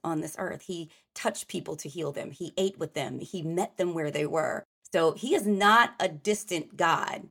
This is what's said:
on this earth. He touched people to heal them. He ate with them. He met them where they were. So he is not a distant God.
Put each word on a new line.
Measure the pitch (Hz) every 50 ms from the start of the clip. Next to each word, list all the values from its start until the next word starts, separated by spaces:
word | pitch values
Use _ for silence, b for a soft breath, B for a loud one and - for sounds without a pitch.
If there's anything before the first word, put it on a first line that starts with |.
| -
on | 165 165 156 165
this | 151 - -
earth. | 185 180 - - -
He | - 180 170 160 156 b b b b _
touched | - - 226 214 - - _
people | - 175 - 156 156
to | 151 - 151
heal | 139 175 156 143 143
them. | - - -
He | 143 - 180 - -
ate | 185 190 196 196 -
with | 160 156 -
them. | 151 135 131 131 127
He | - - - 180 156
met | 160 170 180 214 - _
them | - 180 175 170
where | 165 151 147
they | 147 151 151
were. | 143 - 160 156 - - - - _ _ _ _ - -
So | 170 165 160 156
he | - - 262 370
is | 330 202
not | 208 208 190 202 202 220 233 240 - - -
a | - 185
distant | 156 147 - 208 208 208 - - 180 160 151 - - -
God. | 175 165 - - - - - - - -